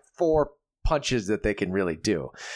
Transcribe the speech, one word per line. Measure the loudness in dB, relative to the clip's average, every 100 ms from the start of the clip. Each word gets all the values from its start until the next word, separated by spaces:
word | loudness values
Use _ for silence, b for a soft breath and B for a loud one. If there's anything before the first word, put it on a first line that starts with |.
| _ -2
four | 2 2 0 -4 _ _
punches | 0 2 2 -2 0
that | 0
they | 0
can | -2 -2
really | 0 0 0
do. | 0 0 -2 B B